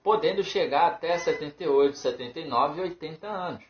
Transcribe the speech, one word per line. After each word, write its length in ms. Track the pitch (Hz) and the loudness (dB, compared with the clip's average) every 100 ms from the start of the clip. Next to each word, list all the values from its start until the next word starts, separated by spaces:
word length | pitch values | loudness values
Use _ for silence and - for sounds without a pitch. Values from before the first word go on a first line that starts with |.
podendo 420 | 190 214 156 196 | 2 2 2 0
chegar 440 | 185 196 156 143 170 | -2 0 0 4 2
até 280 | - 165 175 | 2 -2 0
setenta 440 | 170 143 147 - | 0 -2 -4 -4
e 40 | 147 | 2
oito, 300 | 139 143 143 | 6 4 2
setenta 420 | 131 120 123 - | -4 -4 -10 -10
e 80 | 147 | -2
nove 320 | 120 143 156 | 0 0 -2
e 40 | |
oitenta 420 | 185 175 160 160 208 | -6 -8 -12 -12 -10
anos 360 | 202 180 143 | -6 -6 -10